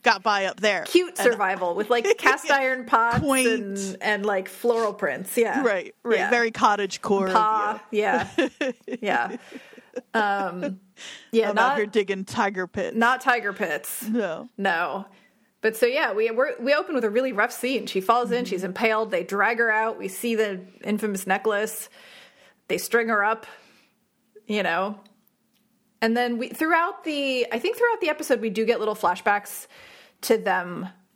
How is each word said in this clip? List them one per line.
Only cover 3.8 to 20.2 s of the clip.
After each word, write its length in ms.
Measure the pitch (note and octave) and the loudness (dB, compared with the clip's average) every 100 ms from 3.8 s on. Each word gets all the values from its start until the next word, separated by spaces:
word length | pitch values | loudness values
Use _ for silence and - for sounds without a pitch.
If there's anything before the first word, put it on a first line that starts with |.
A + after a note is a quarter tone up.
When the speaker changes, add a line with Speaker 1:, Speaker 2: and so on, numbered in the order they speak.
| G3 F#3 | -6 -4
Speaker 2:
and, 240 | - G#3 | -2 -2
like, 240 | G3+ G3 F#3+ | 0 -2 -4
floral 460 | - A#3 A3+ A3 | -4 0 2 0
prints. 420 | G3+ F3 C3 F#3+ - | -2 -4 -4 -4 0
Yeah. 260 | A3+ G#3 | 0 2
Speaker 1:
Right, 320 | C4 G3 - - | 0 0 -4 -12
right. 140 | A#3+ G#3 | -2 0
Speaker 2:
Yeah. 100 | - | 2
Speaker 1:
Very 220 | A#3+ A#3 | 2 0
cottage 500 | A3 A#3+ G#3 G3 - | 2 2 4 -2 -4
core 240 | - G3 F#3+ | 0 0 4
of 80 | |
Speaker 2:
Pa. 480 | F#3+ G#3+ A3 G#3 A3 - | 2 4 2 0 -4 -4
Speaker 1:
you. 80 | G#3+ | -2
Speaker 2:
Yeah. 300 | G#3 E3+ F3 - C4+ - | 2 0 0 0 -2 0
Speaker 1:
<laughs> 120 | C4+ B3 - B3 | -6 -4 -10 -6
Speaker 2:
Yeah. 340 | G3+ B2 A#2+ A3+ - C#4 - - - - - | 0 0 0 -6 -14 -20 -20 -20 -14 -14 -4
Um, 680 | A3+ G#3 G3+ F#3+ F3+ F#3+ F#3+ _ _ - - - | 0 0 0 -2 -4 -8 -8 _ _ -18 -18 -2
yeah, 160 | A3+ G#3 | 0 2
Speaker 1:
I'm 40 | G#3 | 2
Speaker 2:
not 160 | A#3+ | 2
Speaker 1:
out 40 | C#4 | 2
here 80 | G#3+ | 0
digging 380 | A3+ F#3+ G3 | 0 0 -2
tiger 420 | F#3+ - G3+ G3 F3+ | -4 0 0 0 -6
pits. 280 | - F#3 A3+ | -4 -4 2
Speaker 2:
not 240 | A#3 B3+ | 2 2
tiger 320 | C4 A#3+ G3+ | 2 0 0
pits. 520 | F#3+ F#3 D3+ - - G#3+ | -4 -2 -4 -6 -10 -4
Speaker 1:
No. 400 | A3+ G3 D#3 B3 - | -2 -2 -4 -10 -4
Speaker 2:
No. 500 | G3 E3+ E3+ F#3+ G3+ - _ _ _ _ | -2 0 0 -4 -8 -18 _ _ _ _
But 160 | A3 A3 | -2 2
so, 100 | A#3+ | 2
yeah, 260 | C4+ C#4+ | 2 0
we, 180 | G3+ A3+ | 0 0
we're, 260 | A3+ C#4+ - | 2 0 0
we 120 | A#3+ | 2
open 220 | D4 F#4 | 2 2
with 80 | D4 | 0
a 60 | A3 | 0
really 220 | G#3+ C4 | 0 0
rough 180 | G3+ A#3 | 2 0
scene. 360 | - B3 C4+ - | 0 -2 -2 -2
She 140 | G3 | -4
falls 300 | F#3 A#3 A#3+ | 2 2 4
in, 140 | A#3+ | -2
Speaker 1:
Mm-hmm. 60 | B3 | -2
Speaker 2:
she's 120 | F#3 | -4
impaled, 480 | F#3 F#3+ A3+ A3 A3 | -4 0 2 2 0
they 140 | F3+ | -2
drag 340 | F3+ G3 G#3 A#3 | -2 2 2 4
her 140 | A#3 | 2
out, 260 | G#3+ A3 A3 | 2 0 -2
we 80 | G3 | -10
see 300 | F#3+ | -6